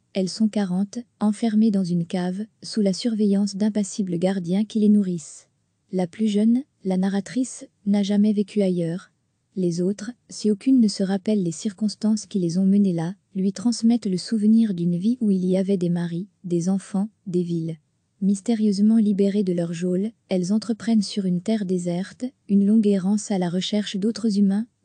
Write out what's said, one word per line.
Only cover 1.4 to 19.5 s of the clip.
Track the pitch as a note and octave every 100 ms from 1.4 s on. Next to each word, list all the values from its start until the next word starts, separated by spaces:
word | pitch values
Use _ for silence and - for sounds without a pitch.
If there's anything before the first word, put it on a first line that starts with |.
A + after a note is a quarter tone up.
| A#3 G#3+ A3+
dans | F#3+
une | F3 F3 E3
cave, | F3+ F3+ F#3 A3+ _
sous | - A3+
la | G3
surveillance | F#3 B3 G#3+ G#3 G3 G3+ F#3+
d'impassibles | G#3+ G#3 G3+ - F#3 E3+
gardiens | F#3 G3 E3+ F#3+ G#3+
qui | A3
les | G#3
nourrissent. | G#3 F#3 F3 - - _ _ _ _ _
La | F#3 F3
plus | - A3
jeune, | G3+ A3+ B3 - _
la | F#3+ F#3
narratrice, | G3 G3 F#3+ B3 B3+ - C4+ _ G3+
n'a | G#3
jamais | G3 G#3 G#3+
vécu | G#3 G3 G#3
ailleurs. | F#3+ F3 E3 F3+ - _ _ _ _ F#3+
Les | F3 E3+
autres, | F3+ G#3 G#3 - -
si | - G#3+
aucune | G3+ C4 C4
ne | G#3+
se | -
rappelle | F#3+ G3 G#3+ G#3+
les | E3+
circonstances | D#3+ A3 F#3 G#3+ - G#3+ A3 -
qui | G3
les | E3+ F3
ont | F#3+
menées | G3+ G3
là, | E3 E3 G3+ _ F#3+
lui | G3
transmettent | F#3+ A#3+ A3+ A3+ A#3+ G3+
le | F3+
souvenir | - A3 G#3+ A3+ A3
d'une | F3 F3 F3
vie | G#3 B3+
où | G#3+
il | F#3+ F#3
y | F#3
avait | F#3+ G3
des | F3
maris, | F3 E3+ E3+ G3+ _
des | F3 F3 F3
enfants, | G3 - F#3+ G#3+ _ G3
des | F3+
villes. | E3+ E3+ D#3+ D#3+ _ _ _ _
Mystérieusement | G3 G3 - A3 G#3+ G3 G#3+ A3+
libérées | G#3 G3 G3 G#3
de | F#3